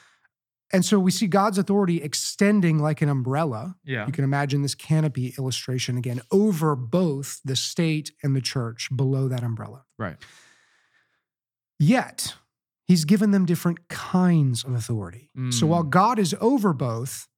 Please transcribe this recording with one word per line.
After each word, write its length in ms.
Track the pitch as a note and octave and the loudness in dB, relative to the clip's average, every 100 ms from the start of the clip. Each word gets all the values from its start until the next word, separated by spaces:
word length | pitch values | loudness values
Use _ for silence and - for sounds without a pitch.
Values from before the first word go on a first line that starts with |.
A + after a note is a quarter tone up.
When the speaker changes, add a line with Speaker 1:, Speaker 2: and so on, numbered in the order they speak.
| _ _ _ _ _ _ _ | _ _ _ _ _ _ _
Speaker 1:
And 100 | F#3+ | 0
so 160 | F3+ G#3 | 4 4
we 120 | F#3 | 2
see 160 | F3+ G#3 | 2 2
God's 300 | G3 G3+ G3 | 2 2 0
authority 440 | G3 G3+ F#3+ E3 | 0 2 2 0
extending 760 | C#3+ - - - G3+ G#3 F3 D#3 | -4 -6 -6 0 2 4 4 2
like 220 | D3+ D3 | 0 0
an 60 | D3 | 0
umbrella. 720 | C3+ B2 C#3 E3 A2 E3 F#3 C#3+ | 0 -2 -2 -2 -4 -10 -14 -8
Speaker 2:
Yeah. 200 | B2+ G#2+ | -6 -4
Speaker 1:
You 60 | |
can 140 | D3+ C3+ | -2 0
imagine 380 | C#3+ C#3+ C#3+ | 0 0 0
this 120 | C#3+ - | -2 -6
canopy 580 | - D#3+ D#3 C3 B2 - | 0 2 2 -2 -6 -4
illustration 600 | C3 B2 - B2+ - B2 | -6 -6 -4 -4 -2 -4
again, 220 | B2 B2 - | -4 -6 0
over 460 | G3 G#3+ E3 D#3 C#3 | 2 4 2 0 0
both 640 | A#2+ F3 F3+ C#3 C#3 - C3 | 0 0 0 -2 -8 -10 -6
the 100 | C3 | -4
state 560 | - - E3 D#3 D3 - | -4 -2 -2 -2 -6 -6
and 140 | C#3+ C3+ | -2 0
the 60 | |
church 480 | A#2+ C3+ A#2 A#2 - | -2 -4 -6 -8 -8
below 360 | B2+ C3+ C3+ C3+ | -2 0 0 -2
that 140 | B2 | -4
umbrella. 420 | A#2+ A2+ G#2+ B2+ _ - | -4 -6 -10 -16 _ -10
Speaker 2:
Right. 200 | G2+ D2+ - - _ _ _ _ _ _ _ _ _ _ _ _ _ _ | -10 -10 -20 -20 _ _ _ _ _ _ _ _ _ _ _ _ _ _
Speaker 1:
Yet, 560 | D3+ B3 B2 - - - _ _ _ _ - | 4 4 0 -8 -10 -10 _ _ _ _ 2
he's 200 | F3+ D3+ | 2 4
given 260 | G3+ G#3 | 2 4
them 140 | G3+ F3 | 2 2
different 420 | E3+ F3 E3+ _ | 0 0 -4 _
kinds 760 | - - F3+ F3+ E3+ C3+ A#2+ B2 | -14 -2 2 4 4 4 0 -4
of 80 | |
authority. 580 | B2 A2 A2+ F2+ G2 - - B2+ | -6 -4 -6 -6 -14 -18 -10 -4
So 140 | A#2+ D3+ | 0 2
Speaker 2:
Mm. 40 | |
Speaker 1:
while 140 | E3+ | 2
God 360 | D#3 F3+ G#3 B3 | 2 4 4 2
is 160 | F3+ G3+ | 0 0
over 320 | A3+ C4+ G3+ | 0 2 2
both, 540 | C3+ C3 A2+ C3 - - | 0 -2 -4 -8 -12 -16